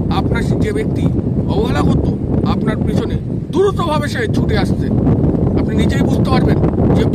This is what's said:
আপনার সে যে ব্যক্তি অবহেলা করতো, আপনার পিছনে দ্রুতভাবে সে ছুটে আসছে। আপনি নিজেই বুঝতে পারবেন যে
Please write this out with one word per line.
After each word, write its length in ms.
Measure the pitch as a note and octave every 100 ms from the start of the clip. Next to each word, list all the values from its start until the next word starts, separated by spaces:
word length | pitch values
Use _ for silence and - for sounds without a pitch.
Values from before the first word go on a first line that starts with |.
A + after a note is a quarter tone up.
| - F3
আপনার 240 | F#3+ A3+
সে 120 | - -
যে 80 | G#3+
ব্যক্তি 320 | G3+ - - - - - - -
অবহেলা 280 | - - C#4+
করতো, 300 | - - - - - - -
আপনার 240 | G3 A3 - -
পিছনে 280 | - - - - - -
দ্রুতভাবে 560 | D#4+ G4 F#4+ E4+ D4+ D4
সে 120 | C4 A3+
ছুটে 240 | - - G#3+
আসছে। 280 | - - - - - - - - - -
আপনি 120 | - -
নিজেই 260 | - -
বুঝতে 260 | - - F#3+
পারবেন 280 | - - - - - - -
যে 80 | -